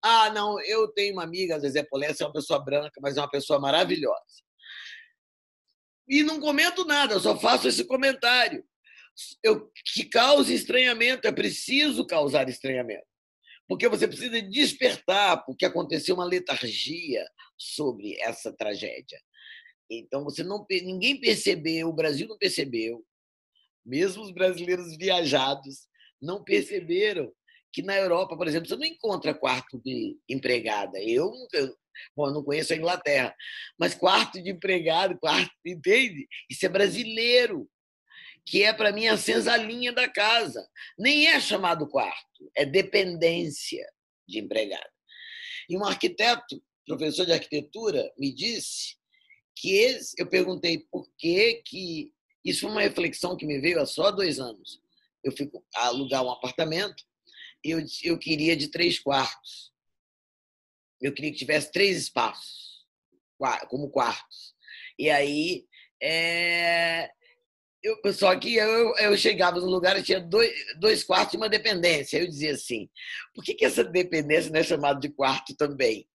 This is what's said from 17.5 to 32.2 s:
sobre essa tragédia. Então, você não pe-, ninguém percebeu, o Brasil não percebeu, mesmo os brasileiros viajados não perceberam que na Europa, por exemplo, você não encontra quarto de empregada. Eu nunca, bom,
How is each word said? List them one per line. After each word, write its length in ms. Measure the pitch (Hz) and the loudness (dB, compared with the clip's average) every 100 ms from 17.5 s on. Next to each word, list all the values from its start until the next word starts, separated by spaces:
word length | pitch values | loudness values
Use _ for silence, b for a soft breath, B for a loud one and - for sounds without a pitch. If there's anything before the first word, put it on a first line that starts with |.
| _ | _
sobre 600 | - - 147 113 101 - | -14 -4 -4 -4 -10 -6
essa 300 | 113 113 113 95 | -6 -6 -10 -6
tragédia. 640 | 107 101 104 - - - _ B B B B B _ | -6 -4 -8 -10 -16 -20 _ B B B B B _
Então, 340 | 113 - 139 | -14 -6 -6
você 180 | 143 143 | -6 -8
não 220 | 175 208 | -6 -8
pe-, 160 | 208 185 | -2 -4
ninguém 400 | 180 185 220 277 | -2 -2 0 0
percebeu, 680 | 240 214 - 175 151 160 165 | 0 2 2 0 0 -2 -2
o 40 | |
Brasil 340 | 156 156 143 214 | 0 -2 -2 -6
não 120 | - | -2
percebeu, 680 | 196 180 139 117 113 117 - _ _ _ _ _ _ _ | -2 -2 -4 -4 -4 -8 -14 _ _ _ _ _ _ _
mesmo 380 | - 131 190 185 | -8 -2 0 -2
os 80 | 214 | -14
brasileiros 680 | 175 185 175 175 180 175 160 | 0 0 0 -2 -4 -4 -6
viajados 920 | 185 180 156 139 131 139 139 135 _ b b _ | 0 0 2 2 2 -2 -6 -20 _ b b _
não 220 | 143 196 | -8 -8
perceberam 880 | - 196 - 196 165 175 214 190 139 _ _ b _ | -2 -4 -2 -8 -2 0 0 -2 -8 _ _ b _
que 100 | - | -10
na 140 | 185 196 | -2 0
Europa, 400 | 190 170 190 165 | 2 0 -2 -4
por 120 | 175 | -2
exemplo, 200 | 156 165 | -2 -4
você 80 | - | -6
não 80 | |
encontra 500 | 320 330 220 185 - | -6 -6 -4 -2 -2
quarto 440 | 147 135 127 - 127 | -2 -2 -2 -4 -12
de 320 | 131 123 110 - _ | -8 -6 -6 -8 _
empregada. 680 | 131 123 123 110 107 95 95 | -4 0 0 0 -4 -4 -6
Eu 280 | 107 120 175 | -2 0 0
nunca, 440 | 247 247 165 135 - _ B B | -6 -6 -4 -4 -6 _ B B
bom, 120 | - | -6